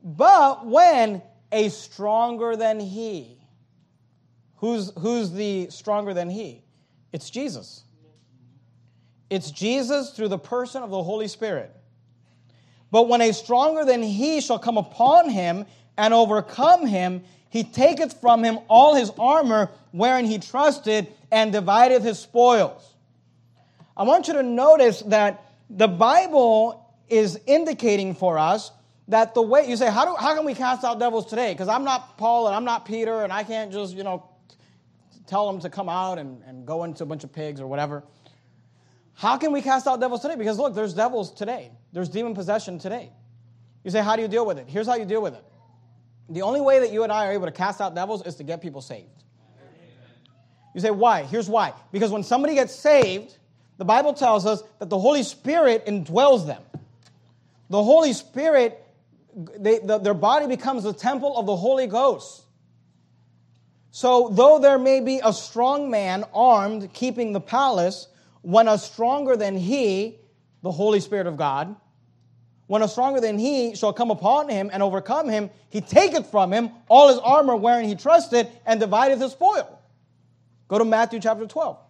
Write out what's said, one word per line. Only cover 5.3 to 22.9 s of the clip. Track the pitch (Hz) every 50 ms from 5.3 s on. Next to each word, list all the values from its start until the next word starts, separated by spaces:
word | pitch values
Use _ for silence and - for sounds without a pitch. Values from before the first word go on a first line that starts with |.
| 165
the | 190 214 208 196 190 180 -
stronger | - - - 214 208 208 208 202 190
than | 175 175 175
he? | 180 214 220 156 123 _ _ _ _ _ _ _ _ _ _ _ -
It's | 160 - -
Jesus. | - 240 277 285 180 120 95 - - - _ _ _ _ _ _ _ _ _ _ _ _ _ _ _ _ _ _ _ _ _ _ _ _ _ _ _ _ _ _
It's | 196 190 - 151
Jesus | 147 - 185 220 247 269 269 233 285 285 269 277
through | - - 214 208
the | 190 185
person | - - 240 247 247 240 - 269 247
of | 214
the | 190 190 170
Holy | 170 208 214 220 208
Spirit. | - - 220 220 185 139 107 - _ _ _ _ _ _ _ _ _ _ _ _ _ _ _ _ _ _ _ _ _ _ _ _
"But | - 226 233 233
when | 240 240
a | 233 226 214
stronger | - - - 240 240 277 311 320 311 302
than | 262 247 240 226
he | 214 202 196 247 302 320 302
shall | 254 - 240 214
come | - 233 233
upon | 214 190 - - - 233 262 294 349 339 311
him | 226 196 180 170 170 190 208 _ _ _ _ _ _
and | - 208 220 226
overcome | 233 233 202 214 214 - - - - 262 320 359 359 330
him, | 254 202 185 180 180 185 180 180 _ _ _ _ _
he | - 226 220
taketh | - - 226 262 311 330 277 330 294 - -
from | - 240 233 233 226
him | 226 226 220 - -
all | 220 233 269 302 302
his | 277 240 202 - -
armor | 220 254 294 320 294 247 220 214 202 - - _ _ _ -
wherein | 170 214 247 254 254 247
he | 214 220 208
trusted | - - - 254 294 302 285 285 - 214 214 214 202 214 - _ _ _
and | - 220 220 220 196
divideth | 208 190 175 196 220 247 254 254 247 202
his | 233 214 -
spoils." | - _ _ 240 240 247 240 220 180 - - - _ _